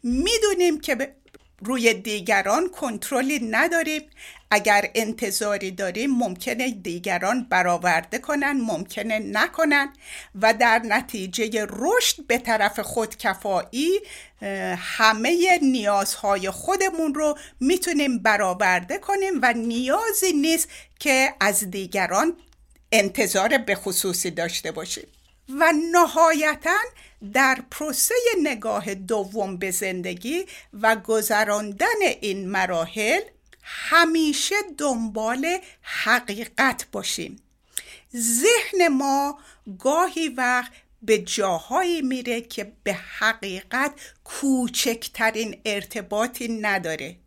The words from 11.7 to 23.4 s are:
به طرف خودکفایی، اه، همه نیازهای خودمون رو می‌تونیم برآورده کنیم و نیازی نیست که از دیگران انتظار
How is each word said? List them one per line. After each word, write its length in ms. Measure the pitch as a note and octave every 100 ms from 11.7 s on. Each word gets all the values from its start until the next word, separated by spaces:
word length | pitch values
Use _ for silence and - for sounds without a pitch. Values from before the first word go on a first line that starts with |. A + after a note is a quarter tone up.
| G#3 C#4 A#4+ A#4+ - D4
به 100 | A#3+
طرف 420 | A#3+ A3 G#3+ -
خودکفایی، 1200 | G#3 - A3 - A3 F#3 G#3 F#3 - A#3+ D#4 G4 G#4+ - - _
اه، 80 | G3+ G3 F#3 F3+
همه 840 | - - A3 G#3+ A#3+ F4 F#4 F4
نیازهای 880 | C#4 B3+ G#3 G3+ G3 - G#3 G3+ F#3+
خودمون 640 | F#3+ - F#4+ F#4+ E4 D#4+
رو 240 | C#4 D4+ D4 - -
می‌تونیم 600 | B3+ F#4 F4+ D4 C#4+ A#3+
برآورده 800 | A3 G#3 F#3+ F#3 G3 F3+ F3 F#4+
کنیم 420 | - G4 F#4+ E4
و 120 | B3
نیازی 800 | A#3 A3+ A#3 B3+ E4 A4+ G#4+ F#4+
نیست 360 | D#4 D4+ E4 - - - _
که 340 | D4+ C4 C4+ -
از 320 | G3+ G3+ G3+
دیگران 680 | G3 F#3 F#3+ F3 F#3+ D#4 E4+ - _ _ _ _
انتظار 680 | A3+ G3 F3+ G#3+ G3